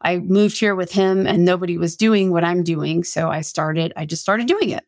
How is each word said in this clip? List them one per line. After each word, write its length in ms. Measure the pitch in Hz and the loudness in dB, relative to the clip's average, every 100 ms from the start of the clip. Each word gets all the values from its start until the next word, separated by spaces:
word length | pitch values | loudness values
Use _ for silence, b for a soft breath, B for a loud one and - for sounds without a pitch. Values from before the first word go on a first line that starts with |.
I 180 | 165 180 | -2 -2
moved 420 | 180 196 208 - | 2 4 4 2
here 160 | 214 190 | -2 0
with 160 | 180 | -2
him 340 | 196 190 190 190 | 0 2 2 2
and 180 | 202 | 4
nobody 320 | 175 180 180 170 | 4 2 -2 -2
was 200 | 170 - | -2 0
doing 340 | 220 208 190 | 2 4 2
what 140 | 165 | 2
I'm 180 | 170 180 | 0 0
doing. 400 | 165 160 147 165 | 0 -2 -2 -2
So 280 | 175 156 165 | -2 -2 -2
I 100 | 156 | -4
started, 520 | 151 - 156 156 165 - | -6 -4 -2 -2 -4 -6
I 100 | 156 | -8
just 160 | 160 | -6
started 240 | - 214 240 | -2 0 0
doing 240 | 403 247 | 0 0
it. 140 | 113 | -4